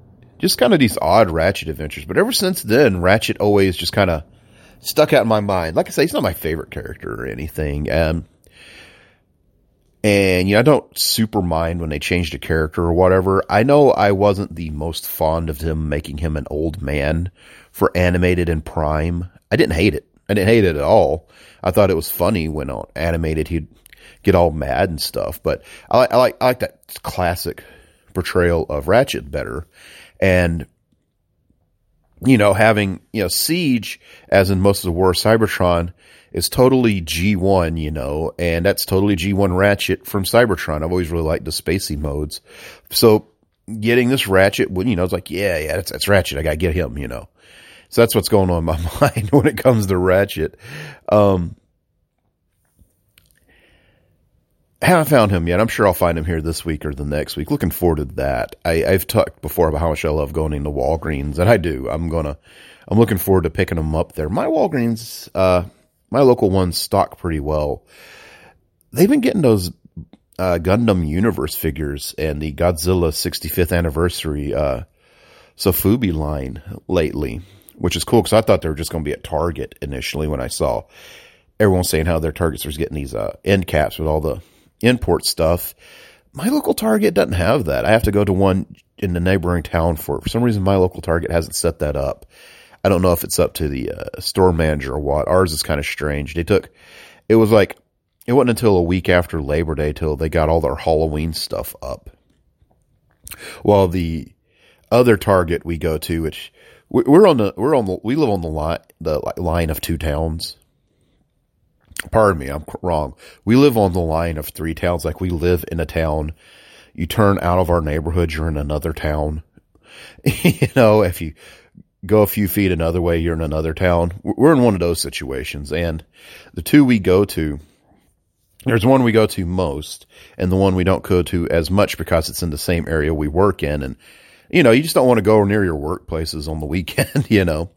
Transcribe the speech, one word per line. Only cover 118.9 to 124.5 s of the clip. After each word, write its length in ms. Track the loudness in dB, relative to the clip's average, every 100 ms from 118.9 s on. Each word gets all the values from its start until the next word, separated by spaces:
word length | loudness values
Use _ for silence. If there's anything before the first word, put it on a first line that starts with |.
town. 500 | -4 -4 -2 -4 -6 -10
<laughs> 40 | _ _ _ _ -20 -20 -8
You 440 | -4 0 0 2 0 4
know, 260 | 6 6
if 180 | 2 -2
you 140 | -8 -12 -20 -20 _ -20 -20 _ 2
go 160 | 4
a 40 | 4
few 220 | 2 -2
feet 240 | 0 0
another 280 | 0 0 0
way, 160 | 0 0
you're 160 | 0
in 80 | -2
another 320 | -2 -2 -4
town. 340 | 0 2 2 0 -4
W-, 100 | -6 2
we're 180 | 4